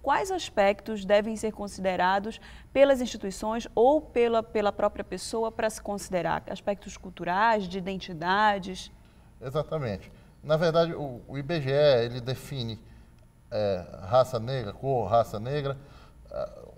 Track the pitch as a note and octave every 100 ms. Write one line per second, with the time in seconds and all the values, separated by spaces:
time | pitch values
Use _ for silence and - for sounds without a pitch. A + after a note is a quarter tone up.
0 | C#4 D4+ G4 F#4 - - G3 G3+ - G#3+
1 | F#3+ G#3 G#3+ G#3+ A3 - G3+ - F#3+ F3+
2 | F3+ G3 G#3+ - - - - C4+ C#4 C4+
3 | B3 G#3+ G3 F#3+ G#3+ A3+ A3+ - A#3+ D4+
4 | D4+ B3 A#3 A3+ A3 A3 G#3 G3+ G#3 -
5 | G3 F#3 - A3+ A3+ A3+ A3+ A3 - G3+
6 | - F#3 E3 D#3 - F#3+ - G3+ - -
7 | F#3 F3 F3 F#3 A3+ G#3+ F#3 F#3+ F3+ F#3+
8 | F3+ E3 E3+ G3 G#3+ G3+ F#3 F#3 - -
9 | - - - - B2+ D3 C#3+ D#3+ B2+ G2
10 | - - - - C#3 D#3 E3+ E3 E3 -
11 | C#3+ B2 - C3+ C#3 E3+ C3+ C#3 D3+ B2
12 | A#2 B2 A#2+ B2+ - C#3 A2+ G#2+ - -
13 | - - - _ - G#2+ G#2 F#2 E2+ -
14 | F#2 B2 B2+ A#2 A2+ C3+ G#2 F#2 C3 C3
15 | F#2+ A#2 A2 G#2+ A#2+ D3 C#3 C3+ - -
16 | - - - - - - -